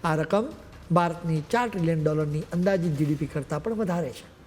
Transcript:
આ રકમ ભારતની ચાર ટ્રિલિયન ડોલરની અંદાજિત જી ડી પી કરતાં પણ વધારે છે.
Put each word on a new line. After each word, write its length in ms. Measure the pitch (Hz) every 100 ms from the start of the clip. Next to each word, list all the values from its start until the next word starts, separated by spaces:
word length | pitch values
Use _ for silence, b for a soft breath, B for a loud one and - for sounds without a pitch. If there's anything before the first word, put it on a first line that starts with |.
આ 120 | 170 156
રકમ 280 | 156 196 254 - - - -
ભારતની 500 | 170 170 165 165 160 147
ચાર 180 | 233 247
ટ્રિલિયન 360 | 202 165 165
ડોલરની 360 | 151 151 151 151
અંદાજિત 520 | 190 175 180 190 170
જી 120 | 143
ડી 100 | 151
પી 120 | 147 147
કરતાં 360 | 156 135 151
પણ 120 | 190
વધારે 360 | 226 208 175 156
છે. 300 | 113 - -